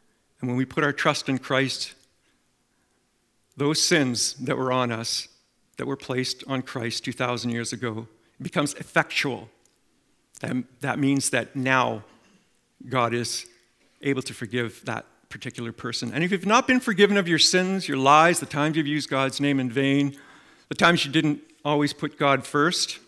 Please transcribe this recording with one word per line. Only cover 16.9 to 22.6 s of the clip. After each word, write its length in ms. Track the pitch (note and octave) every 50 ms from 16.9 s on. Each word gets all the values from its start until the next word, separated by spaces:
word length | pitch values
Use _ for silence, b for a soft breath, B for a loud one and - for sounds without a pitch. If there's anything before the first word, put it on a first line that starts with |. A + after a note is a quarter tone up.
| G#3 E3+ G#3 G3+ G3+ G3+
of 100 | F#3 E3+
your 120 | E3+ D3
sins, 480 | - - - F#3 F#3 F#3 F#3+ F#3+ - -
your 100 | C#3+ C3+
lies, 420 | C3 C3+ D3 D3+ D#3+ E3+ F3 -
the 60 | -
times 320 | - - D3 D3 D#3 D3+ D#3+
you've 80 | D3+
used 240 | C#3 D3+ D3+ C#3 -
God's 300 | C#3+ C3+ C3+ C3+ C3 -
name 200 | C#3+ C#3+ C#3+ C3+
in 100 | B2+ B2
vain, 480 | A2 C#3 C3+ C#3 C#3 C#3+ C#3+ C#3+ C#3+ B B B B B B B B B B B
the 80 | -
times 300 | - - E3+ F3 E3 -
you 60 | C#3+
didn't 300 | C3 D#3+ D3+ D#3 - - - - _ _ -
always 300 | D3 D3 D3 D3 C#3 -
put 260 | - - D3 - -
God 260 | D3+ C#3+ C#3 C#3 C#3
first, 540 | - - D3